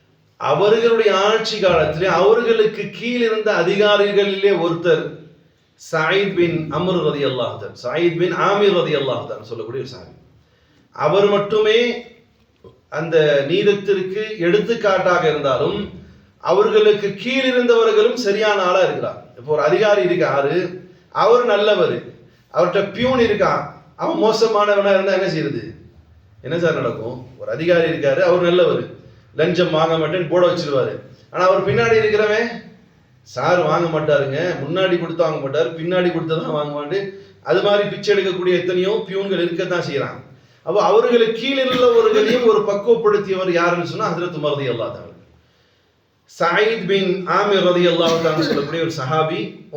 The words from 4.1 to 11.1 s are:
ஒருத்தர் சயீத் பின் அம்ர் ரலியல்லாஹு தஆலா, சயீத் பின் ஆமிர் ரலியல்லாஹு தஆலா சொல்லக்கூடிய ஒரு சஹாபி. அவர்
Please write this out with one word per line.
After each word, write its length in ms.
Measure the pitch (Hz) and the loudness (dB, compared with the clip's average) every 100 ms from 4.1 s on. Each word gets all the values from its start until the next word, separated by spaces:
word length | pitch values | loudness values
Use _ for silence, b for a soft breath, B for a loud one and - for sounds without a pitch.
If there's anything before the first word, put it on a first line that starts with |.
| 196 202 196 196 185 170 | 2 0 0 0 2 0
ஒருத்தர் 400 | 165 180 156 - - - - _ _ _ _ - | -2 0 0 -2 -12 -20 -20 _ _ _ _ -8
சயீத் 420 | 160 160 196 202 170 | -4 0 0 0 0
பின் 380 | 175 160 151 | 0 -2 -4
அம்ர் 300 | 143 180 175 151 | -4 -2 -2 -2
ரலியல்லாஹு 460 | 139 135 127 110 104 | -2 -2 -2 -6 -8
தஆலா, 180 | 101 - | -14 -12
சயீத் 360 | 123 147 175 160 | -8 -2 0 0
பின் 180 | 180 135 | -2 0
ஆமிர் 400 | 170 202 202 175 | 0 2 2 2
ரலியல்லாஹு 480 | 151 147 135 120 - | 0 -2 -2 -4 -6
தஆலா 160 | 107 | -12
சொல்லக்கூடிய 420 | - 117 110 131 120 | -12 -12 -10 -10 -12
ஒரு 80 | - | -14
சஹாபி. 220 | - - _ _ b b b b b | -20 -20 _ _ b b b b b
அவர் 380 | - 143 | -6 0